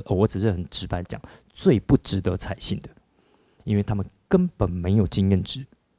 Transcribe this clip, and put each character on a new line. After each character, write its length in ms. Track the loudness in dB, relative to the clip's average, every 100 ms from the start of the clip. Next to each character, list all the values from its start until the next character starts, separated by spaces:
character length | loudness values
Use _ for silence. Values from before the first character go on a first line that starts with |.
| 0
呃， 100 | 0
我 120 | 2
只 120 | 0
是 120 | -2
很 140 | -2 -2
直 180 | -4 -2
白 160 | -6
讲， 160 | -8 -12 -14 -20 _
最 300 | -2 2 2
不 180 | 4 2
值 240 | 2 -2
得 160 | -2 -4
采 180 | -6 -2
信 200 | 0 -2
的， 80 | -8 -20 _ _ _ _ _ _
因 120 | -2 0
为 80 |
他 120 | 0 -2
们 100 | -4 -10 _
根 200 | 0 0
本 200 | -2 -2
没 240 | -2 0
有 140 | 2 2
经 220 | 2 2
验 120 | 2
值 220 | 0 -6 -8 _ _